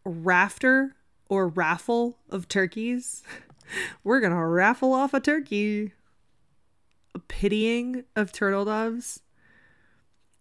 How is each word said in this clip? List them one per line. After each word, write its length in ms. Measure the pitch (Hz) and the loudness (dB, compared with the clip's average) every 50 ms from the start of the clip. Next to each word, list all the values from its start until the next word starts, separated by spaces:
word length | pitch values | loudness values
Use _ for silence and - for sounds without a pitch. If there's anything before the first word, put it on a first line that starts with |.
| - | -10
rafter 920 | 190 165 165 160 185 180 175 196 202 - - - 254 262 269 269 269 - _ _ _ _ _ _ - | -10 -8 -4 0 2 4 4 4 2 0 0 2 4 4 4 2 0 -4 _ _ _ _ _ _ -2
or 180 | 196 196 185 | 0 0 0
raffle 720 | 175 156 185 165 160 175 165 - - 233 233 240 240 240 _ _ - | 0 0 0 0 0 0 -2 -2 -2 0 0 0 -2 -4 _ _ -10
of 180 | - 190 175 | -10 -8 -6
turkeys. 760 | - - 202 185 180 - 220 220 240 247 247 247 - - - - - - - - - - _ - | -4 -2 -2 -2 -2 -2 -6 -4 -4 -4 -4 -6 -8 -12 -14 -14 -18 -20 -20 -20 -20 -20 _ -18
<laughs> 400 | - - - - - - - - | -12 -10 -8 -8 -10 -10 -8 -2
We're 160 | 196 247 269 | 2 2 4
gonna 280 | 220 180 170 175 165 | 4 2 2 2 2
raffle 460 | 165 170 180 190 214 254 - 262 262 262 | 2 4 4 4 4 4 4 2 2 2
off 200 | 262 277 269 - | 2 2 2 0
a 60 | 269 | 0
turkey. 760 | - 285 294 320 269 - 214 208 208 208 208 208 214 202 - _ _ _ _ _ _ _ _ _ _ _ _ _ _ _ _ _ _ _ _ _ _ _ - | 0 0 0 0 -2 -2 -2 -2 0 0 -2 -2 -4 -6 -10 _ _ _ _ _ _ _ _ _ _ _ _ _ _ _ _ _ _ _ _ _ _ _ -18
A 40 | 180 | -16
pitying 840 | - - - - 202 202 208 214 214 226 233 240 240 247 254 247 247 _ - | -14 -10 -6 -2 0 0 2 2 0 0 0 -2 -2 -4 -6 -8 -10 _ -4
of 160 | 214 208 190 | -4 -4 -4
turtle 340 | - - 208 196 196 196 202 | -4 -2 -2 0 0 0 0
doves. 560 | 214 214 214 220 226 226 240 - - - - _ _ _ _ _ _ _ _ _ _ _ _ _ _ _ _ _ _ _ _ _ _ _ _ | -2 -2 -2 -2 -4 -4 -6 -8 -10 -12 -14 _ _ _ _ _ _ _ _ _ _ _ _ _ _ _ _ _ _ _ _ _ _ _ _